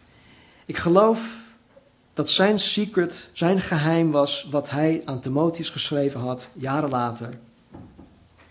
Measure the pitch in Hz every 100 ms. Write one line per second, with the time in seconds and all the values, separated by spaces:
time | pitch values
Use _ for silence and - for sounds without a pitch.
0 | _ _ - - - _ - - 170 180
1 | 220 226 - - - - _ - _ _
2 | _ - 143 - 190 214 - - 208 190
3 | 175 - - - 170 190 - 165 156 165
4 | 165 147 143 - - 143 143 139 156 165
5 | - 127 - 139 165 165 156 135 - 147
6 | 139 135 123 127 - - 131 143 147 127
7 | 120 113 120 127 - _ _ - - -
8 | - - - _ -